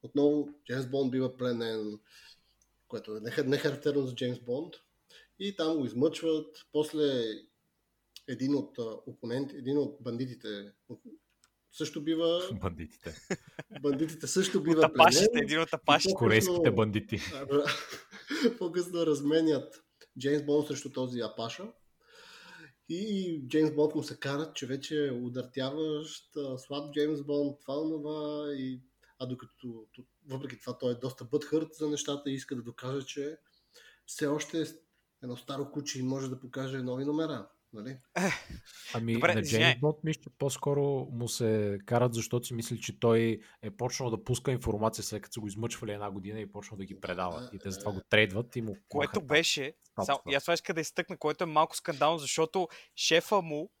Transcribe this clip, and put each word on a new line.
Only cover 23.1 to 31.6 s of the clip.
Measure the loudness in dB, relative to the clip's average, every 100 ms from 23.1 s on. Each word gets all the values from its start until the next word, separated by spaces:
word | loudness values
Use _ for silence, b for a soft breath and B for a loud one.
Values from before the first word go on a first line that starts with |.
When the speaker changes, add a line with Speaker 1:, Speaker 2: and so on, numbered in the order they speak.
| -2 -2 -4 0
Speaker 1:
Джеймс | 4 4 4
Бонд | 2 2
му |
се | -4 -6
карат, | -4 -4 -4 -8
че | -6
вече | -6 -4 -2 0
е |
удъртяващ, | -2 -4 -6 -6 -4 -4 -2 -2 -4 -6 -14 _ -8
а, | -6 -8
слаб | -8 -8 -6
Джеймс | 0 0 0
Бонд, | 0 0 0 -2
това, | -6 -4
онова. | -2 -4 -4 -4 -4 -4 -4
И... | -4 -6 -8 -12 _ b b
а | -8
докато, | -8 -10 _ -12 -12 -16 -20 -20 _ -10
въпреки | -8 -8 -10
това, | -10 -4
той | -2
е | -2
доста | -6 -8 -2
бъдхърт | -2 2 0